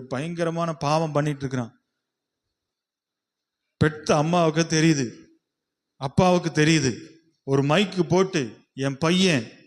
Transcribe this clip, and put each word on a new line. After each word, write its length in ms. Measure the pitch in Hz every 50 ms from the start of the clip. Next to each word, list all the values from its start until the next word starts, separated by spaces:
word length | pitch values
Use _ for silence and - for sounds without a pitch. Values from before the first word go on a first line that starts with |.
| 123
பயங்கரமான 680 | - 127 127 151 170 175 165 170 165 165 170 170 165 156
பாவம் 380 | - 143 143 156 160 165 156
பண்ணிட்டு 280 | 143 147 151 151 147 135
இருக்கிறான். 440 | 139 127 131 127 117 110 - _ _ _ _ _ _ _ _ _ _ _ _ _ _ _ _ _ _ _ _ _ _ _ _ _ _ _ _ _ _ _ _ _ _ _ _ _ _ _ _
பெத்த 400 | _ 151 156 151 - - - 180
அம்மாவுக்கு 640 | 147 147 165 175 175 165 160 147 165 165 151 165 156
தெரியுது, 440 | 160 165 156 139 127 107 - - - _ _ _ _ _ _ _ _ _ _ _ _ _ _
அப்பாவுக்கு 540 | _ 131 131 - - 185 180 180 175 160 160
தெரியுது. 640 | 135 151 151 156 165 156 135 127 101 - - - - _ _ _ _ _ _
ஒரு 180 | 135 135 139
மைக்கு 460 | 139 143 151 190 214 185 185 185 165
போட்டு, 540 | 147 170 185 190 190 185 156 123 104 - - _ _ _
"என் 240 | 135 135 139 135
பையன் 540 | 131 160 160 185 185 190 185 156 123 110 - - - _